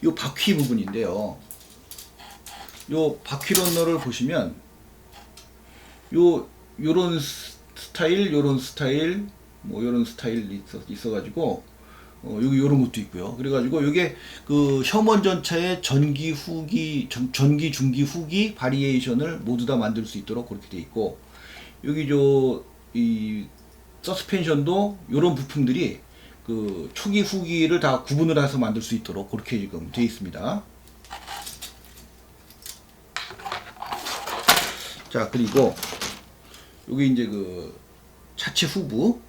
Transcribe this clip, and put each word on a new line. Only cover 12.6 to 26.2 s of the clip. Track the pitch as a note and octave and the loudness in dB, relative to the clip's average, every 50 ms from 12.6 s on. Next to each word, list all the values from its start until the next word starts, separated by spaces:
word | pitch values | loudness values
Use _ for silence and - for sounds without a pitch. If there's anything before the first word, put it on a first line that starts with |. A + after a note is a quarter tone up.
| C3+ C#3+ C#3+ C#3 B2+ | 4 6 6 6 4
것도 | A#2 - A2+ G2+ | 2 0 -4 -8
있고요. | - - F2+ F2+ G2+ A#2 | -6 -6 -8 -8 -8 -8
그래가지고 | A#2 B2+ C3+ C#3 C3 A#2+ B2+ - D#3+ C#3 | -6 -4 0 0 0 0 2 2 2 2
요게 | C#3+ D3 F3 F3+ D#3+ - - - - - - - | 4 4 4 2 2 -2 -8 -16 -18 -18 -18 -6
그 | - C#3+ D3 D3 C#3 C#3 C3+ C3 | 0 4 4 4 4 4 2 2
셔먼 | - - G#3+ A3 A3 A3 G#3 G3 | 2 2 4 6 6 6 6 6
전차의 | G3 F#3 F3 C#3+ - E3+ E3 E3+ F#3 F#3 F3+ - | 4 2 2 -2 -2 0 0 2 0 0 -2 -2
전기 | - C3+ C#3 D3 D3+ C#3+ C3+ D#3 D#3+ | 2 4 4 4 4 2 0 -2 -4
후기, | D#3 C#3+ - - E3 E3 D#3+ D3 F#3 B3 D#3+ D#3 D3+ C#3+ A#2 - | -4 -4 -6 -8 -8 -8 -6 -2 -2 -2 -2 0 -2 -4 -4 -4
전-, | - B2 B2+ B2+ - | -4 -4 -4 -4 0
전기 | - C3+ C#3+ D3 D3 D#3 D#3+ | 4 6 6 6 6 2 0
중기 | C#3+ - C3+ C3+ B2 C3 C#3+ | 0 0 0 2 2 2 0
후기 | C#3+ - E3+ E3 D3 E3 G3 G#3+ A3 G#3 | 0 0 -6 -6 -2 0 0 0 0 -2
바리에이션을 | - B2+ B2+ C3+ C#3 C#3 C#3 C3+ B2+ B2+ C3 A#2+ B2 D3 E3 E3 A2 | -2 -2 0 0 2 2 2 2 2 2 2 0 0 0 -2 -4 -6
모두 | G2 A2 B2 A#2+ A#2+ | -4 -2 -2 -2 0
다 | A#2+ C3+ | 0 0
만들 | A#2+ A2 G#2+ A2 A#2 A2 | 0 2 0 0 -2 -4
수 | G#2+ - | -6 -8
있도록 | G#2 G2 - A2 A#2+ A#2 - | -10 -8 -6 -6 -6 -6 -8
그렇게 | G#2 G2 - - | -10 -14 -12 -12
돼 | - F2+ | -12 -12
있고, | D#2+ - - A2 G#2+ F#2 - - - - - - - - - - - - - - - | -12 -8 -4 -2 -2 -2 -4 -8 -18 -20 -20 -20 -20 -20 -20 -20 -20 -20 -20 -12 -6
여기 | B2+ D3 D3+ D#3 C3+ | -4 -2 -2 0 2
저, | D3 C#3+ C#3 C#3 C#3 C#3 C3 C3 A#2+ - - - - - - - - | 4 4 6 6 6 6 4 4 2 0 -6 -14 -20 -20 -20 -8 0
이 | A#2 A#2+ A#2 A2+ A2 G#2+ G#2+ G#2+ G#2 G2+ - - - - - - - - - - - - | 2 2 2 2 0 -2 -4 -4 -6 -8 -10 -14 -20 -20 -20 -20 -20 -20 -20 -20 -12 -6
서스펜션도 | - - - - - - F#3+ E3+ D#3+ D#3 C#3+ C#3+ D#3 F3+ G3 G3+ G#3 G3+ - - - C3 | -6 -6 -6 -4 -2 -2 0 2 2 2 2 2 2 2 2 2 0 -2 -8 -10 -2 0
요런 | C#3+ D#3+ F3 D#3+ | 4 4 4 4
부품들이 | B2+ C3+ - - D3+ C#3 B2 C3 F3 F3 G#2+ - - - - - - | 2 -4 -6 0 0 2 2 2 2 0 -2 -2 -6 -14 -20 -20 -20